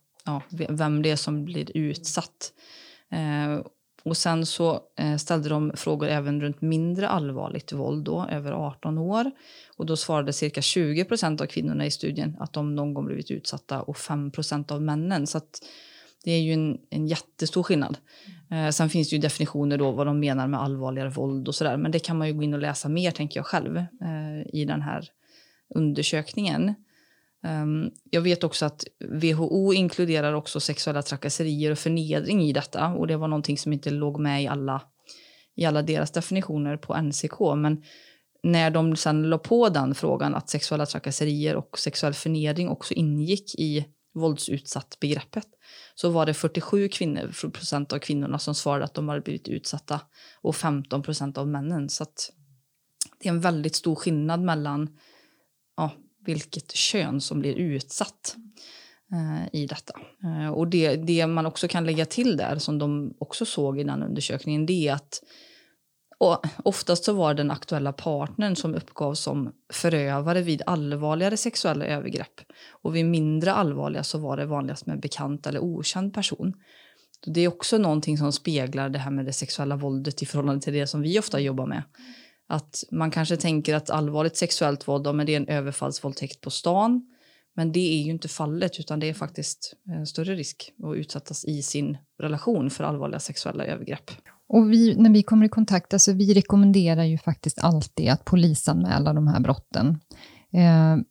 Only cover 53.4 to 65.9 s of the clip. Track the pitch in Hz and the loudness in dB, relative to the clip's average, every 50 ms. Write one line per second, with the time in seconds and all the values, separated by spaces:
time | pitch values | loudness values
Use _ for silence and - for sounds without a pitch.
53.4 | 170 180 170 156 147 160 156 - - 170 156 - - 185 160 151 151 156 165 170 | 2 2 2 2 -2 -2 -2 -2 0 0 0 0 0 0 0 0 0 0 0 0
54.4 | 180 180 160 151 147 147 143 147 151 151 - _ _ _ _ _ _ _ _ _ | 0 0 0 0 -2 -2 -2 -2 -4 -4 -6 _ _ _ _ _ _ _ _ _
55.4 | _ _ _ _ _ _ - - 160 147 - - - _ _ _ - - 160 151 | _ _ _ _ _ _ -6 -4 -4 -4 -6 -10 -20 _ _ _ -6 -4 -4 -4
56.4 | - - - 170 - - - - - - - 208 156 151 131 139 135 - - 147 | -6 -8 -10 -10 -10 -6 -2 0 0 0 2 0 0 0 -2 -4 -4 -2 -2 -2
57.4 | 143 143 131 - 180 165 143 135 - - - - 208 - - _ - - - 240 | -2 -2 -2 0 -2 -2 -2 -4 -6 -6 -4 -6 -6 -6 -6 _ -12 -12 -12 -12
58.4 | 226 208 - - - - - - - - _ _ _ - 190 170 160 156 156 160 | -18 -20 -20 -20 -20 -20 -20 -20 -20 -20 _ _ _ -6 -4 -4 -2 -2 -4 -4
59.4 | 170 - - 151 147 135 139 - - - - - - - _ - 190 170 160 156 | -6 -6 -4 -6 -4 -6 -8 -10 -12 -16 -18 -18 -18 -20 _ -8 -6 -6 -4 -4
60.4 | 151 156 151 156 170 170 175 175 160 151 135 156 160 165 170 165 165 160 165 165 | -4 -2 0 0 0 2 4 4 4 4 2 2 2 2 2 2 2 2 2 0
61.4 | 160 160 - - - 170 - 175 165 160 160 156 160 156 - 240 247 254 214 190 | 0 -2 -2 -4 -4 -2 0 0 0 0 0 0 -2 -2 0 0 2 2 2 2
62.4 | - - 143 151 - - 151 147 147 147 147 147 143 - - - 147 - - - | 0 -2 -2 -2 -2 -2 -2 0 0 0 -2 -2 -4 -6 -8 -8 -10 -8 -6 -6
63.4 | 226 - - - 143 139 135 139 147 143 139 139 147 - - 143 139 - - 135 | -6 -4 -2 -2 -2 0 0 -2 -2 -2 -2 -4 -4 -4 -4 -4 -4 -4 -6 -4
64.4 | - 151 151 151 156 160 185 180 156 143 139 143 - - - - - _ - - | -2 -2 0 0 0 2 2 2 2 2 0 -2 -4 -10 -14 -14 -16 _ -20 -20
65.4 | - - - - _ _ _ _ _ _ | -20 -20 -20 -20 _ _ _ _ _ _